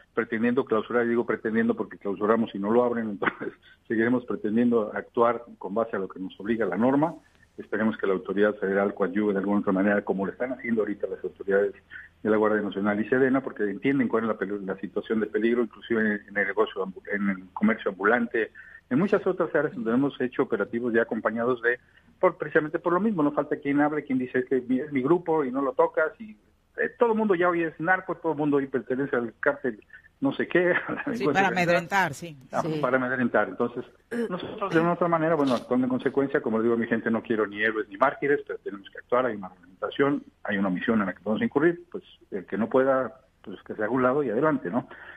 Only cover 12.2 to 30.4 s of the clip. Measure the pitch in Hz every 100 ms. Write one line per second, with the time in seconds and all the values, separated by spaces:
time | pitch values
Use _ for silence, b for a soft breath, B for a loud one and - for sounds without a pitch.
12.2 | 107 107 107 104 101 98 104 104 104 131
13.2 | 135 135 131 - 104 98 135 139 110 113
14.2 | 113 104 95 104 95 95 92 101 - 110
15.2 | 107 107 113 120 117 104 - 113 107 104
16.2 | - 101 98 98 107 101 95 92 - 101
17.2 | 101 92 92 - 104 110 107 92 98 120
18.2 | 117 117 107 B B B - 127 196 196
19.2 | 196 180 160 151 147 - 113 123 139 -
20.2 | 123 - 123 107 98 117 120 113 113 110
21.2 | 107 117 120 120 117 123 b b b -
22.2 | 185 170 151 156 151 165 170 180 226 175
23.2 | 147 147 143 151 143 143 147 151 143 131
24.2 | 127 127 - 127 120 127 151 139 135 180
25.2 | 170 160 131 135 135 131 165 165 156 -
26.2 | 107 - _ _ _ - 151 - 233 220
27.2 | 220 175 180 170 165 - 165 185 - 165
28.2 | 165 143 151 143 135 127 107 131 135 123
29.2 | 113 - 147 - 123 104 - B B -
30.2 | 139 127